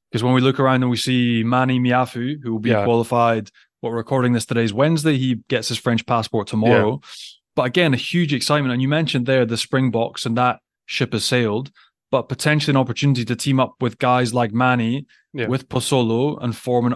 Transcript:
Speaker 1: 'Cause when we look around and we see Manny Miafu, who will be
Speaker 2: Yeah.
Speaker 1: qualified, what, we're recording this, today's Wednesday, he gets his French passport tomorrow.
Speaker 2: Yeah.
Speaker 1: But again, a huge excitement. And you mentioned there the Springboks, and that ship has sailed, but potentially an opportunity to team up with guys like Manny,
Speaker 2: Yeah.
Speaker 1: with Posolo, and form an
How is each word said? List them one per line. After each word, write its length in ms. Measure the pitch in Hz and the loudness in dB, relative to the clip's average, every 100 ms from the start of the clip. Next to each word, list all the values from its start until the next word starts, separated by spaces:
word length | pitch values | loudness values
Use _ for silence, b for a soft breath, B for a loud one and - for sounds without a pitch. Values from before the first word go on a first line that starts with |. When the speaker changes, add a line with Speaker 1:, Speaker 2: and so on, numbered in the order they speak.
| _ | _
Speaker 1:
'Cause 100 | 110 | -2
when 100 | 123 | 2
we 60 | 127 | 4
look 220 | 131 131 | 4 2
around 220 | 135 127 | 2 2
and 60 | 127 | 0
we 60 | 120 | -2
see 480 | 131 127 120 117 | 0 0 2 0
Manny 340 | 113 123 131 127 | 0 0 2 0
Miafu, 640 | 123 123 127 120 123 151 | 2 2 0 -4 -8 -6
who 120 | 123 | -6
will 60 | 113 | -4
be 100 | 113 | 0
Speaker 2:
Yeah. 160 | 107 101 | 0 2
Speaker 1:
qualified, 640 | 117 113 120 117 113 107 b b _ | 0 0 2 2 0 -4 b b _
what, 80 | 120 | -8
we're 60 | 117 | -6
recording 340 | 113 135 123 | -2 0 2
this, 140 | 120 - | 0 0
today's 280 | 117 113 | 0 0
Wednesday, 440 | 101 147 165 156 139 | 2 2 2 2 2
he 180 | 131 117 - | 0 -2 -2
gets 180 | 123 110 | -4 -2
his 100 | 120 | -4
French 280 | - 113 - | 0 0 0
passport 420 | 120 110 113 101 | -2 0 -4 -2
tomorrow. 540 | 107 113 110 104 135 | 0 4 4 2 -2
Speaker 2:
Yeah. 60 | B B B B _ - | B B B B _ -4
Speaker 1:
But 80 | |
again, 300 | 127 147 165 | 0 2 2
a 40 | 127 | 2
huge 360 | - 175 165 | 0 -2 0
excitement. 380 | 139 - 151 135 | 0 0 0 0
And 100 | 123 | -2
you 60 | 131 | 0
mentioned 380 | 151 156 139 123 | 0 0 -2 0
there 200 | 131 117 | 2 2
the 120 | 113 | -2
Springboks, 680 | - 135 131 113 117 - 127 | -2 0 0 0 -2 -4 -4
and 120 | 117 | 0
that 220 | 123 117 _ _ - | 0 -2 _ _ -10
ship 260 | - 127 | -4 -2
has 120 | 113 - | -2 0
sailed, 460 | 127 113 104 139 b b _ _ | 0 0 -2 -6 b b _ _
but 180 | 131 - | -2 -2
potentially 420 | 131 147 151 147 | -2 0 2 2
an 60 | 139 | 2
opportunity 480 | 123 113 143 127 113 | 0 0 0 2 0
to 100 | 120 | -4
team 240 | 143 135 | 0 0
up 160 | 123 - | 0 -2
with 160 | 123 - | -6 -2
guys 360 | 127 123 123 | 0 2 0
like 200 | 123 117 | 0 -2
Manny, 520 | 113 127 123 113 131 147 b b | 0 2 2 0 -4 -8 b b
Speaker 2:
Yeah. 140 | 139 113 | -6 -4
Speaker 1:
with 200 | 127 - | -4 -4
Posolo, 720 | 127 - 135 117 113 139 151 | -4 0 0 2 0 -2 -4
and 140 | 123 107 | -6 -6
form 300 | - 123 | -2 0
an 100 | 120 | 0